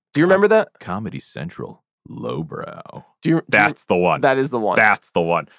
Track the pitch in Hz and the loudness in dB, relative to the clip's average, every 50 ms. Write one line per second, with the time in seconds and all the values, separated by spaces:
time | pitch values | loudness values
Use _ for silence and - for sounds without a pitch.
0 | _ _ - 143 160 180 190 190 202 202 220 220 - - _ _ - - 90 104 | _ _ 0 2 4 4 4 4 4 4 4 4 2 0 _ _ -12 -10 -8 -8
1 | 110 90 - 67 - - - - 73 85 - - - - - _ _ _ _ _ | -8 -8 -10 -12 -16 -14 -12 -12 -12 -12 -10 -12 -14 -14 -14 _ _ _ _ _
2 | _ - - - - 58 - - - - - - - - - - - - - - | _ -18 -16 -12 -10 -8 -6 -8 -8 -10 -10 -12 -12 -12 -14 -18 -18 -18 -18 -20
3 | - _ _ _ - - 165 160 - - - 107 104 104 110 - - - 101 90 | -20 _ _ _ -2 0 0 0 0 0 2 2 2 2 0 -4 -4 -2 0 2
4 | 90 87 76 73 131 139 135 135 135 131 123 120 107 101 90 120 110 107 101 - | 2 2 0 2 2 0 2 0 -2 -2 -2 -4 -2 0 2 2 4 4 2 0
5 | - - - 90 85 82 85 82 78 - _ | -4 -8 -4 -4 -2 0 -2 -2 -4 -6 _